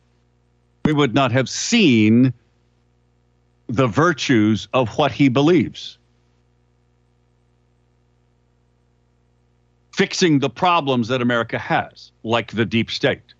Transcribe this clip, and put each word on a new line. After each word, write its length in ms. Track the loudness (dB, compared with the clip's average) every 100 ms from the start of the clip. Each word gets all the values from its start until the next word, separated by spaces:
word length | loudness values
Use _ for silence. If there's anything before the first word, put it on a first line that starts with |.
| _ _ _ _ _ _ _ _ -2
we 80 |
would 200 | 0 0
not 200 | 2 0
have 160 | 0 -2
seen 840 | -6 -2 2 4 4 4 4 2 -2 _ _ _ _ _ _ _ _ _ _ _ _ -8
the 180 | -2 -2
virtues 840 | 2 0 0 0 2 2 0 -2
of 240 | -4 -2 -2
what 140 | -2
he 160 | 2 0
believes. 720 | 2 2 2 0 -8 -20 -20 _ _ _ _ _ _ _ _ _ _ _ _ _ _ _ _ _ _ _ _ _ _ _ _ _ _ _ _ _ _ _ _ _ _ _ _ _ _ _
Fixing 480 | -6 -4 0 2 2
the 100 | 0
problems 600 | -2 0 0 0 -2 -2
that 120 | -2
America 380 | -2 -2 -2 -6
has, 540 | -4 -4 -6 -14 -20 _
like 300 | -4 -4 -4
the 100 | -4
deep 260 | -2 -2 -4
state 440 | -4 -4 -4 _